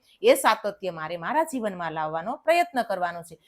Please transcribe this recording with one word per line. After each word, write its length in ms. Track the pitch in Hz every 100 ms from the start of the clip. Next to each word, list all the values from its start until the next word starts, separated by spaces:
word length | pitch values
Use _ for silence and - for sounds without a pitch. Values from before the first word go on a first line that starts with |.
| _ -
એ 120 | 214
સાતત્ય 560 | 269 254 220 208 190 185
મારે 260 | 165 156 175
મારા 280 | 170 285
જીવનમાં 480 | 320 262 214 185 165
લાવવાનો 440 | 160 156 160 185 294
પ્રયત્ન 460 | 302 349 349 254
કરવાનો 400 | 220 190 175 175
છે. 160 | 170 160